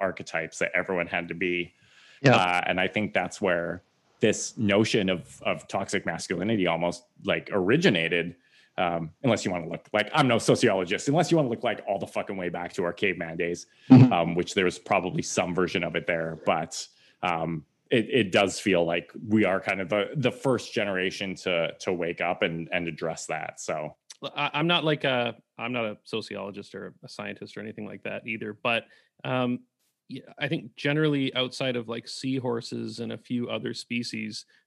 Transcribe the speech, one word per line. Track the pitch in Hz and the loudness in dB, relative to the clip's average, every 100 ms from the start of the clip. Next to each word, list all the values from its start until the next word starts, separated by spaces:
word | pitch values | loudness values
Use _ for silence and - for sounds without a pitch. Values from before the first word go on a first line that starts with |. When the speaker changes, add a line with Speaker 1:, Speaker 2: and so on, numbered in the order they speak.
Speaker 1:
archetypes | 95 85 82 82 80 - | -4 -4 -6 -6 -6 -4
that | 85 | -2
everyone | 90 90 92 82 | -2 -2 -2 -2
had | 90 85 | -4 -4
to | |
be. | 85 90 90 85 _ _ _ - - | -4 -2 -2 -6 _ _ _ -20 2
Speaker 2:
Yeah. | 139 | 6
Speaker 1:
Uh, | 117 90 90 - | 6 6 2 2
and | 90 | 2
I | 92 | 0
think | 107 104 | 0 0
that's | 95 87 - | 0 -2 -2
where | 98 87 85 87 - _ _ - | 0 0 -2 -6 -12 _ _ 0
this | 110 98 - - | 2 2 -4 -2
notion | 104 101 113 120 95 | 2 4 4 2 2
of, | 90 - - | -2 -6 -8
of | 107 90 - | -4 -4 -4
toxic | 101 98 98 | -6 -2 -2
masculinity | 95 82 - 87 98 110 87 | -2 -6 -4 -2 0 2 2
almost, | 82 87 85 _ _ | 2 0 -2 _ _
like, | 98 85 - | -2 -2 0
originated, | 101 92 147 180 90 82 87 85 - _ _ _ - | 0 4 4 4 4 2 0 -2 -8 _ _ _ -2
um, | 90 85 80 - | -2 -2 -6 -2
unless | 123 104 | 0 2
you | 104 | 0
wanna | 90 82 | -4 -6
look, | - - | -10 -2
like, | 107 104 | 0 2
I'm | 156 135 | 2 4
no | 113 | 4
sociologist, | - 123 117 98 87 98 - | 4 4 4 4 0 -2 0
unless | 151 160 | 2 4
you | 165 | 4
wanna | 131 | 2
look, | 110 | 0
like, | 120 104 - | -4 -4 -4
all | 98 | -4
the | 98 | -4
fucking | 107 98 98 | -6 -6 -6
way | 87 | -6
back | 87 87 | -6 -6
to | - | -4
our | 87 | -4
caveman | 85 101 87 82 82 | 0 -2 -2 -6 -4
days, | 85 87 - _ - | -4 -4 -10 _ 10
Speaker 2:
Mm-hmm. | 131 123 | 12 12
Speaker 1:
um, | 90 85 | 6 2
which | 85 87 | 0 0
there | 101 | 2
was | 90 - | 2 0
probably | - 98 90 82 | 0 2 2 -2
some | - - 90 | -2 0 0
version | 87 87 95 | 2 0 0
of | 85 | -2
it | 85 80 | -2 -2
there, | 85 82 80 - | -2 -2 -4 0
but, | 85 80 - - _ _ - | 0 -2 -8 -12 _ _ -6
um, | 90 85 82 82 - _ - | -2 -2 -2 -4 -8 _ 0
it, | 127 107 | 0 2
it | 127 98 | 2 4
does | 107 98 - | 4 2 2
feel | 107 87 | 2 2
like | 85 87 - - 107 | 2 0 -4 -10 0
we | 110 104 | 2 4
are | 95 | 2
kind | 101 98 | -2 -4
of | 87 | 0
the, | 104 98 143 | 0 0 0
the | 127 | -2
first | - 135 117 - | 0 0 0 -2
generation | 120 101 92 92 - 98 90 | -4 -2 0 -2 -4 -8 -6
to, | 95 85 82 - | -2 0 0 -4
to | - | -4
wake | 90 85 87 | -2 -2 -2
up | 87 90 | -2 0
and, | 95 82 82 | -2 -2 -4
and | 90 85 | -4 -4
address | 78 85 82 - | -6 -6 -6 -6
that, | 78 82 - | -6 -8 -10
so. | - 80 76 - - - | -6 -6 -6 -12 -20 -14
Speaker 3:
Well, | 139 - | -10 -4
I, | 143 | -4
I'm | 147 165 | 0 0
not, | 175 | 2
like, | 156 151 | 2 0
a, | 143 127 120 113 _ - | 0 0 0 -4 _ -10
I'm | 117 | -6
not | 123 110 | -4 -4
a | 104 | -8
sociologist | - 113 101 101 98 98 98 | -8 -8 -6 -8 -10 -10 -12
or | 95 92 - | -12 -14 -16
a | - | -18
scientist | - 104 101 104 - | -12 -10 -10 -14 -12
or | |
anything | 107 110 104 | -12 -12 -12
like | 101 | -12
that | 104 104 117 | -10 -10 -8
either, | 113 107 | -8 -10
but, | 107 123 117 - - _ _ | -6 -2 -2 -4 -18 _ _
um, | 135 127 123 123 _ _ _ _ - | -4 -2 -2 -4 _ _ _ _ -18
yeah, | 131 - - | -18 -16 -8
I | 143 | -4
think | 151 107 - | -4 -6 -6
generally | 147 151 156 143 135 | -2 2 2 2 0
outside | 127 127 - 135 123 | -2 -4 -4 -4 -4
of, | 113 | -6
like, | 117 - | -8 -10
seahorses | - 131 131 123 117 - 120 113 110 | -8 -4 -4 -2 -4 -6 -8 -8 -8
and | 113 | -8
a | 113 | -10
few | - 123 120 | -6 -4 -4
other | 113 117 | -4 -6
species, | 113 - 120 120 113 110 104 - _ | -8 -6 -6 -6 -8 -8 -10 -16 _